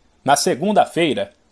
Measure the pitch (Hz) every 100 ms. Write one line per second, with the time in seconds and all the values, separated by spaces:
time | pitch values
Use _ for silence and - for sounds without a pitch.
0 | _ _ - 139 190 135 190 196 - 160
1 | 170 104 98 _ _